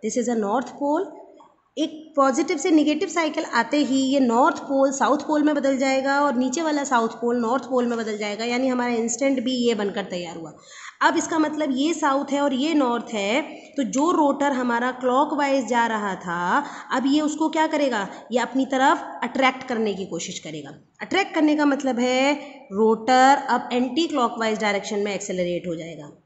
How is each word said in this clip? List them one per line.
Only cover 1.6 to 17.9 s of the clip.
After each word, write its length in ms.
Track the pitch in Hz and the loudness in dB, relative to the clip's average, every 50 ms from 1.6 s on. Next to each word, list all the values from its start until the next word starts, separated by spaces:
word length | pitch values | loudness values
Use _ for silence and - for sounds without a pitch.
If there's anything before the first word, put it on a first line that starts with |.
| _ _ _ | _ _ _
एक 160 | - 302 311 - - - - - | -4 -4 -4 -4 -10 -18 -8 0
पॉजिटिव 420 | 277 269 269 254 254 330 - 370 294 | 2 2 2 4 2 0 -2 -2 -2
से 120 | - 381 | 0 4
नेगेटिव 380 | 320 311 294 285 302 302 392 359 | 4 4 4 4 2 0 -2 -2
साइकिल 360 | - 359 330 311 311 320 320 - - | -2 -2 -2 -2 -2 -4 -6 -2 0
आते 240 | 240 233 247 - | 0 0 2 2
ही 200 | 294 294 226 262 269 | 0 2 2 2 0
ये 200 | 269 262 269 285 | 2 2 2 2
नॉर्थ 380 | 269 240 226 233 269 330 - 302 - | 4 4 4 4 4 4 2 0 -6
पोल 280 | - 277 269 269 277 269 | -2 2 2 2 2 2
साउथ 260 | 277 240 208 262 294 294 | 2 2 2 2 0 0
पोल 160 | - 302 302 294 | 0 0 2 2
में 120 | 294 302 | 2 2
बदल 220 | 285 240 269 277 254 | 2 2 0 0 2
जाएगा 420 | 262 269 262 269 262 277 277 285 | 2 2 0 0 0 0 2 2
और 160 | 285 285 269 | 2 2 2
नीचे 260 | 240 254 262 254 320 330 | 2 0 0 0 -2 -2
वाला 220 | 311 302 294 285 | 0 0 -2 -2
साउथ 320 | 269 269 240 226 226 226 - | 2 2 2 2 0 -4 -2
पोल 160 | - 233 240 | -2 -2 0
नॉर्थ 280 | 247 233 226 240 262 247 | 0 0 0 0 -2 -2
पोल 220 | 240 262 254 240 | 0 0 0 0
में 100 | 240 240 226 | 0 -2 -2
बदल 200 | 226 220 214 208 | -4 -6 -6 -6
जाएगा, 260 | 214 208 208 208 226 | -4 -6 -6 -4 -4
यानी 240 | 240 240 247 262 269 | -4 -2 0 0 0
हमारा 240 | 247 247 240 240 240 | 0 0 0 0 0
इंस्टेंट 460 | 233 226 233 226 - 277 269 277 247 226 | 0 -2 -2 -2 0 0 0 0 0 0
भी 100 | 254 254 | -2 -2
ये 180 | 247 240 240 233 | 0 2 0 2
बनकर 300 | 208 208 202 185 208 196 | 0 -2 -4 -4 -4 -6
तैयार 320 | 196 190 180 175 170 170 | -6 -6 -8 -8 -8 -10
हुआ। 160 | 170 165 156 151 - - - - - - - - _ 262 | -12 -14 -14 -16 -18 -20 -20 -20 -18 -18 -18 -6 _ 0
अब 140 | 311 339 | 2 2
इसका 220 | 330 - - 349 320 | 2 -2 -2 0 0
मतलब 340 | 311 302 302 294 302 277 262 | 0 0 0 -2 -2 -2 0
ये 180 | 247 277 320 339 | 0 0 0 0
साउथ 380 | 320 320 294 269 277 285 - 262 | 0 0 0 0 0 -2 -2 -2
है 80 | 285 | 0
और 140 | 285 285 269 | 0 0 0
ये 200 | 247 262 311 339 | 0 0 0 2
नॉर्थ 380 | 302 269 247 240 233 233 - - | 2 2 2 0 -2 -4 -6 -6
है, 280 | 214 196 196 220 285 311 - - - - - - | -4 -2 0 0 -2 -2 -4 -10 -16 -18 -12 -4
तो 60 | - 277 208 | -4 -4 -2
जो 200 | 185 262 285 330 | 0 0 2 2
रोटर 420 | 370 285 311 285 269 277 277 285 277 | 4 4 4 2 2 2 0 0 0
हमारा 380 | 254 254 247 240 233 240 254 254 | 0 0 0 0 0 0 -2 -4
क्लॉकवाइज 760 | 247 254 254 247 262 294 302 320 285 294 277 269 277 247 208 | -2 -2 0 2 2 2 2 0 -2 0 2 2 0 0 0
जा 180 | 240 240 233 | 2 2 2
रहा 280 | 226 226 214 208 202 185 | 2 0 -2 -2 -4 -6
था, 480 | 185 - 180 170 175 175 180 202 269 285 - - - - - - | -6 -6 -6 -4 -2 0 0 0 0 0 -2 -10 -14 -8 -4 -4
अब 140 | 254 240 | 0 2
ये 140 | 269 269 302 | 2 2 4
उसको 280 | 311 294 302 - 320 311 | 2 0 -2 0 -2 0
क्या 160 | 311 320 311 | 2 0 0
करेगा, 420 | 320 320 302 294 269 | 0 2 0 0 0